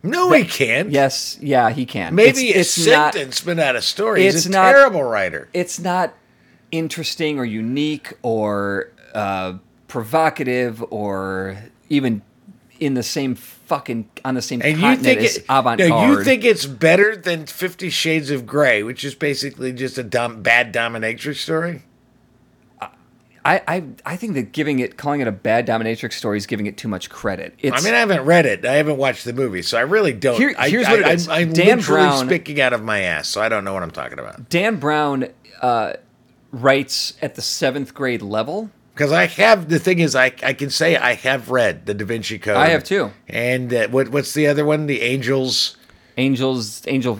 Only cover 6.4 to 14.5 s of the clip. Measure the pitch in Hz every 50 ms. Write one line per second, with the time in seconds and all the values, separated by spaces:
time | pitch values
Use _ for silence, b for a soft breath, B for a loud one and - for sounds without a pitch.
6.4 | b b b b b b - 165 160 156 - 170 160 - - - 170 151 151 139
7.4 | 127 117 104 110 110 117 127 143 147 151 151 143 _ - - _ - 120 113 110
8.4 | 107 104 104 101 101 101 101 95 - - _ _ - 58 64 107 104 98 98 95
9.4 | 92 92 92 95 _ _ _ _ _ _ - 131 113 110 131 160 160 156 156 -
10.4 | 147 127 123 123 123 120 113 113 117 - - 107 104 101 98 95 95 95 95 95
11.4 | 95 95 95 98 107 - _ _ _ _ 151 143 135 127 113 104 - _ _ _
12.4 | _ - - _ _ _ _ _ 160 143 135 123 117 - - 156 135 131 123 -
13.4 | - - - _ _ - 170 143 - - 123 117 107 _ _ - _ 131 131 127
14.4 | 120 -